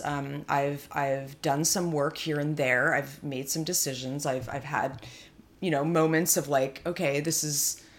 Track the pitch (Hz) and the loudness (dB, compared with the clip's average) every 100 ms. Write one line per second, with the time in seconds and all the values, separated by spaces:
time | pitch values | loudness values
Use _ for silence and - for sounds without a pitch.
0 | 147 143 139 143 - 143 143 143 - 151 | 0 -2 -4 -6 0 0 2 -2 -6 -2
1 | 139 135 135 139 156 143 165 196 175 151 | 0 0 -4 -4 0 2 2 0 0 0
2 | 143 - 160 147 147 151 131 123 151 143 | 0 -2 -2 0 0 0 4 4 4 2
3 | 139 - 151 131 131 165 156 175 139 127 | -2 -8 -8 -6 -4 -2 0 0 0 -2
4 | 131 143 147 131 117 139 139 135 135 - | -4 -4 -2 -2 -4 -8 -4 -2 -2 -4
5 | - - - - - - 185 143 156 165 | -14 -18 -20 -20 -20 -4 0 2 4 4
6 | 160 160 170 - 143 139 135 - 170 175 | 4 4 4 2 2 2 0 -2 -6 -2
7 | 156 143 156 156 151 143 - - - | 0 0 0 0 0 0 -2 -4 -12